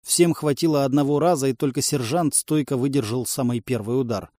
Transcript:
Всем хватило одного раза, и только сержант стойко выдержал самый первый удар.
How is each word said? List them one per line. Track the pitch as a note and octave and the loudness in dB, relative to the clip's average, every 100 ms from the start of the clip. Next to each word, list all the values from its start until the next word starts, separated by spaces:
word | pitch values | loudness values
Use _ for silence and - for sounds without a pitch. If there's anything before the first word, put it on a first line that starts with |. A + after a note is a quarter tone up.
Всем | - - E3+ | -2 2 2
хватило | D#3 D3+ C#3+ E3 D3 | 2 -2 0 2 2
одного | C#3 C#3+ C#3 D3 | 2 2 2 2
раза, | E3 D#3+ C3+ | 2 2 0
и | |
только | B2+ D3 C3+ | 0 -2 -2
сержант | - D3 A#2 E3 D#3 | -2 -2 0 0 0
стойко | - - D#3 C#3 | -2 0 -2 0
выдержал | C3 C#3 C#3 G#2+ B2 | -2 0 0 0 -4
самый | A#2 - B2 A#2+ | -4 -2 -2 -2
первый | - A#2+ G#2 B2+ | -4 -4 -2 -2
удар. | A#2+ G2+ E2+ | -2 -4 -6